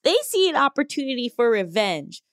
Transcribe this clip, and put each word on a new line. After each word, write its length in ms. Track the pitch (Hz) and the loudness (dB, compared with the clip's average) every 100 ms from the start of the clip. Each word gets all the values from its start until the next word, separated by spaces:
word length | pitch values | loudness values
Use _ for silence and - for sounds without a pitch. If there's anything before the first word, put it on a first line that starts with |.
They 120 | 302 453 | 2 2
see 240 | - 370 381 | 0 0 2
an 60 | |
opportunity 720 | 294 277 - 285 - 269 254 240 | 2 0 0 -4 -4 -4 -4 -4
for 200 | - 233 | 0 2
revenge 720 | 214 180 180 202 160 143 - _ | 2 0 0 0 -2 -8 -18 _